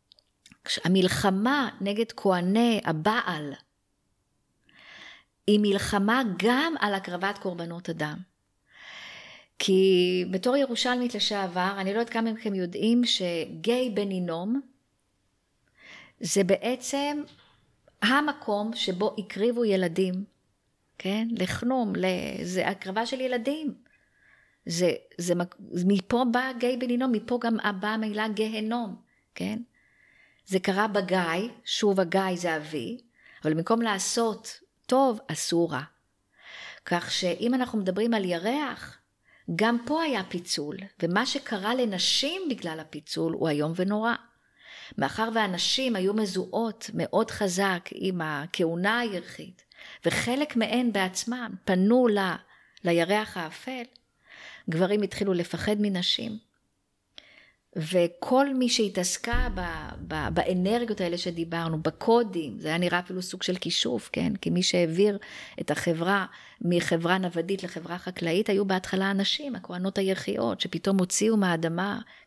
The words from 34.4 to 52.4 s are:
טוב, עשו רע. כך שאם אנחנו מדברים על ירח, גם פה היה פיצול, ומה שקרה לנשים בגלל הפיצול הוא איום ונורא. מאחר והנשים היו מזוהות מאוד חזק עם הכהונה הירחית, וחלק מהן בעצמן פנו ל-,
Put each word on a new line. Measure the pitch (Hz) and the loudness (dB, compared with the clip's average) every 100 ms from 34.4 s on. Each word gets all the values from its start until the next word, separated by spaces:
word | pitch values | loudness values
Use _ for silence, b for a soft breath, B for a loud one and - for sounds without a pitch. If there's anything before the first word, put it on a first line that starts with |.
| - - _ _ - | -10 -18 _ _ 0
טוב, | 254 269 214 - | 4 4 2 -6
עשו | 156 - 170 165 | -6 0 2 2
רע. | 135 151 _ _ _ _ B B B B B | -2 -8 _ _ _ _ B B B B B
כך | - 175 - | -2 -2 0
שאם | - 180 - 240 | -2 0 0 0
אנחנו | 254 247 220 | 0 0 0
מדברים | 185 185 233 | 0 0 2
על | 226 | 2
ירח, | 202 170 196 277 277 - - - _ _ b b - 170 | 0 0 0 -2 -4 -8 -14 -18 _ _ b b -6 0
גם | 220 240 240 | 2 2 0
פה | 311 | 0
היה | 320 226 | 0 -2
פיצול, | 190 175 - - 147 165 196 - | -4 -8 -4 -4 -4 -10 -14 -4
ומה | 165 190 262 | 0 0 0
שקרה | 277 - 202 202 | -4 -4 -4 -2
לנשים | 262 240 185 - - 277 370 349 | 0 0 0 2 2 0 -2 -4
בגלל | 214 170 160 | -4 -6 -8
הפיצול | 156 151 - 165 165 | -10 -14 -8 -2 -2
הוא | 165 160 | 0 0
איום | 147 151 170 | 0 0 0
ונורא. | 185 208 226 233 - _ B B B B B - | 0 0 0 -2 -6 _ B B B B B -2
מאחר | 139 - 226 | -2 0 0
והנשים | 226 208 180 - 262 262 208 | 2 0 0 0 0 0 2
היו | 190 | 2
מזוהות | 214 208 185 180 214 226 214 - | 2 0 -2 -2 -2 -2 -4 -8
מאוד | 165 160 196 220 | -4 0 2 2
חזק | - 202 175 196 175 - | 0 0 2 0 0 -6
עם | - 185 180 | -4 -4 -2
הכהונה | 156 147 165 - 165 170 196 233 | -4 -4 -6 0 0 2 0 0
הירחית, | 233 185 - - 170 - _ B B B | -2 -6 -10 -16 -18 -20 _ B B B
וחלק | - 202 233 262 294 233 | -2 0 0 0 0 0
מהן | 220 240 247 | 2 2 2
בעצמן | 202 185 185 - 247 226 190 | 0 0 -2 -6 -8 -8 -6
פנו | - 185 196 247 247 | 0 4 6 8 6
ל-, | 202 185 165 | 4 2 -2